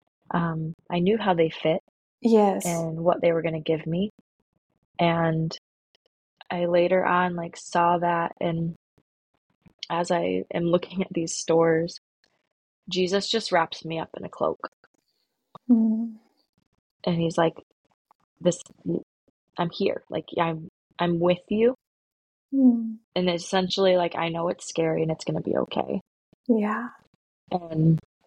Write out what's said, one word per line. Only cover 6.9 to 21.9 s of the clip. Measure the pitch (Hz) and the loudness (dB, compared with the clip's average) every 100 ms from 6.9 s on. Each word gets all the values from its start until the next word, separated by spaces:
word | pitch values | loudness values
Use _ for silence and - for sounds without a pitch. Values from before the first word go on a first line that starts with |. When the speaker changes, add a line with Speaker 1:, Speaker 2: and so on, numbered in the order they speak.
| 185 - | 4 2
Speaker 1:
on, | 180 180 175 | 2 0 -2
like, | 170 - | -10 -12
saw | - 175 170 175 | -4 2 2 2
that, | 175 170 170 - | 0 0 -2 -4
and | 175 165 165 165 _ _ _ _ _ _ _ _ - - - | -4 -2 -4 -6 _ _ _ _ _ _ _ _ -20 -18 -6
as | 170 175 | -4 0
I | 175 180 185 185 | 0 0 -2 -4
am | 170 170 | -2 0
looking | 180 - 180 | 0 0 -6
at | 185 | -6
these | - 165 - | -4 -6 -6
stores, | - 165 165 160 170 - _ _ _ _ _ _ _ _ - | 0 2 4 2 -2 -8 _ _ _ _ _ _ _ _ -8
Jesus | 180 180 196 190 | -2 0 0 0
just | 226 - | -4 0
wraps | 180 160 - 160 | 0 0 -4 -8
me | 160 | -8
up | - - | -8 -10
in | 180 | -12
a | |
cloak. | - 80 - - _ _ _ _ _ _ _ _ - - | -4 -2 -2 -10 _ _ _ _ _ _ _ _ -10 2
Speaker 2:
Mm. | 233 220 220 233 214 _ _ _ _ _ _ _ _ | 4 4 0 -4 -10 _ _ _ _ _ _ _ _
Speaker 1:
And | - 170 | -4 0
he's | 165 165 | 0 2
like, | 165 - - _ _ _ _ _ _ _ | 0 -2 -20 _ _ _ _ _ _ _
"This, | 175 - - _ - 170 - _ _ _ _ - | -2 -2 -8 _ -6 -6 -6 _ _ _ _ -6
I'm | 175 | -4
here. | - 196 - - | -2 -2 -2 -6
Like, | - - - | -10 -6 -2
I'm, | 170 160 160 _ _ - | -2 -2 -10 _ _ -4
I'm | 175 170 | 0 2
with | 175 175 - | 2 0 0
you." | 208 233 262 _ | 2 2 0 _